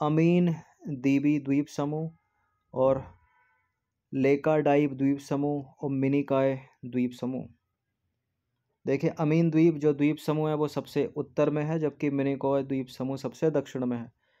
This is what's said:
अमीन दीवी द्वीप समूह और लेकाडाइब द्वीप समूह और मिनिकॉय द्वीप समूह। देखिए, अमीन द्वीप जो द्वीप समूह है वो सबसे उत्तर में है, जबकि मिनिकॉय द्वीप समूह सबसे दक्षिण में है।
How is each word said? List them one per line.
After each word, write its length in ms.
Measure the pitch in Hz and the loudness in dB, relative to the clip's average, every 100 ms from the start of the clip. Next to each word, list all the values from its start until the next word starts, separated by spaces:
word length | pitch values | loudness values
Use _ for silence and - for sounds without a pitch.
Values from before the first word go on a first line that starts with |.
अमीन 540 | 151 156 170 175 175 160 - _ 277 | 0 4 4 4 2 0 -8 _ -10
दीवी 500 | 135 135 139 147 151 | -2 2 2 2 0
द्वीप 280 | 135 139 143 | 0 -2 -2
समूह 420 | - 143 156 160 - _ _ _ _ _ | -4 -4 -4 -6 -10 _ _ _ _ _
और 300 | 131 131 131 131 - _ _ _ _ _ _ _ _ - | 0 2 2 -4 -20 _ _ _ _ _ _ _ _ -8
लेकाडाइब 800 | 139 135 143 156 156 147 143 147 | 0 2 2 2 2 4 4 2
द्वीप 260 | 131 139 139 | 0 0 0
समूह 460 | - 143 143 147 135 - | -2 -2 -2 -4 -8 -10
और 140 | 147 | -6
मिनिकॉय 640 | 135 135 143 139 135 135 135 - _ 127 | -2 0 0 2 2 2 0 -10 _ -6
द्वीप 260 | 123 123 | -2 -2
समूह। 320 | 123 123 131 104 _ _ _ _ _ _ _ _ _ _ _ _ _ - | -4 -6 -6 -10 _ _ _ _ _ _ _ _ _ _ _ _ _ -4
देखिए, 240 | 139 165 | 0 -2
अमीन 380 | - 151 165 170 | 0 0 2 4
द्वीप 260 | 156 170 151 | 4 4 4
जो 180 | 151 | 0
द्वीप 240 | 143 147 151 | 2 0 0
समूह 300 | - 151 156 | -2 -2 0
है 60 | 151 | -2
वो 120 | 147 | -2
सबसे 360 | 143 - 147 151 147 | -4 -4 -2 -2 -4
उत्तर 320 | 139 - - | -6 0 0
में 140 | 151 | 0
है, 140 | 147 160 | -2 -2
जबकि 300 | 151 - 147 | -2 -2 -2
मिनिकॉय 520 | 139 139 139 139 139 | 0 -2 0 0 0
द्वीप 240 | 139 135 127 | -2 -4 -6
समूह 280 | - 131 135 | -8 -8 -6
सबसे 340 | 127 - 160 | -8 -2 0
दक्षिण 340 | 143 139 131 123 | 0 -4 -4 -4
में 120 | 120 | -4
है। 140 | 117 _ _ _ | -8 _ _ _